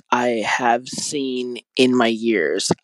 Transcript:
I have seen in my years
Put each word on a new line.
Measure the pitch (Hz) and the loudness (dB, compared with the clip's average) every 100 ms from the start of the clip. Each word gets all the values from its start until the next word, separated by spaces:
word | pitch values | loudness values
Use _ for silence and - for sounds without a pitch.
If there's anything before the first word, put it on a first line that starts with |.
| - | -2
I | 123 123 117 101 | 0 0 0 -2
have | - 127 120 127 | 0 2 0 -2
seen | - - 147 135 127 123 120 - - | -10 -6 -4 -4 -4 -6 -8 -6 2
in | 127 123 | 4 4
my | 117 | 2
years | 113 113 104 73 90 - - | 0 0 2 2 0 -2 -4